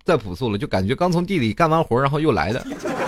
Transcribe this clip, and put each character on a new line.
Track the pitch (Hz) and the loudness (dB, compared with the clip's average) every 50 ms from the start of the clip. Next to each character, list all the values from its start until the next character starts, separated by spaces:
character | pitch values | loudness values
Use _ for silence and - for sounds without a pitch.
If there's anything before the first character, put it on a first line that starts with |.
| - | 0
再 | - 175 | 0 0
朴 | 139 - 98 87 | 0 0 -2 -8
素 | 82 - 120 | -4 -2 -2
了， | 101 101 | -2 -2
就 | - - | -4 -2
感 | - 98 95 98 | -2 0 0 0
觉 | 123 | 0
刚 | - 175 185 | 0 2 2
从 | 175 170 180 | 2 2 0
地 | 180 202 170 | 0 0 0
里 | 123 110 101 | 0 0 2
干 | - 170 160 | 2 2 2
完 | 156 165 160 | 2 2 2
活 | - 151 131 | 2 0 0
然 | 139 139 | 2 2
后 | 143 151 | 0 0
又 | 151 156 | 2 2
来 | - - - 87 113 | 2 2 2 0 -2
的。 | - - 269 277 - - - - - - | -4 -6 -8 -10 -8 -8 -6 -6 -4 -4